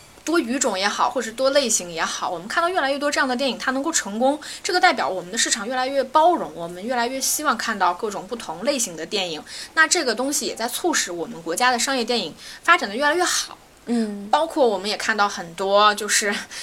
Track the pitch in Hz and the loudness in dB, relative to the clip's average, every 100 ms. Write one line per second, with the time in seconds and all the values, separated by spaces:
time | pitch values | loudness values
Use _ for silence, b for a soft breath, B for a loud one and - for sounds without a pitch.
0 | B - - 330 240 269 262 190 202 - | B -10 0 0 2 0 0 2 0 2
1 | 247 254 226 226 269 285 247 - 175 160 | 0 0 -4 0 2 4 2 0 -2 -4
2 | 190 - - 170 196 - 339 370 269 277 | -4 -2 -4 -4 -4 0 0 2 0 0
3 | 294 302 277 247 269 214 - 262 302 311 | 0 0 0 0 -2 -2 -2 -2 0 -2
4 | 202 214 262 302 B B - 359 359 247 | -2 0 2 2 B B -2 4 4 4
5 | 139 185 175 233 320 233 202 262 262 277 | 0 -2 -4 -2 0 0 -2 -2 0 0
6 | 254 311 330 302 156 160 170 175 220 247 | 2 6 6 4 0 -6 -8 -8 -4 -2
7 | 240 269 254 - 302 233 - 202 180 180 | -2 -2 -2 0 0 0 -2 0 0 0
8 | 220 190 185 233 - 160 240 285 - 160 | -4 -6 -8 -10 -8 -4 -2 0 -2 -6
9 | 165 208 180 151 - B B 320 311 359 | -4 -4 -4 -6 -10 B B 2 4 4
10 | 262 220 269 294 202 - 233 - 349 277 | 0 0 -2 -2 -4 -4 -6 -2 0 0
11 | - 175 165 160 165 180 247 240 254 269 | -2 -4 -8 -8 -4 2 2 2 0 -2
12 | 226 233 170 - B B - 339 220 214 | 0 -2 -2 -10 B B 2 4 2 0
13 | 294 339 330 - - - - - - 233 | 2 2 0 0 -4 -12 -20 -14 -4 -2
14 | 214 202 202 294 320 320 247 196 202 202 | -2 -4 0 2 2 2 2 2 -2 -4
15 | - 214 202 202 170 165 196 202 208 208 | -2 2 0 0 -10 -4 2 6 6 4
16 | 208 - 208 202 B B | 0 0 0 -4 B B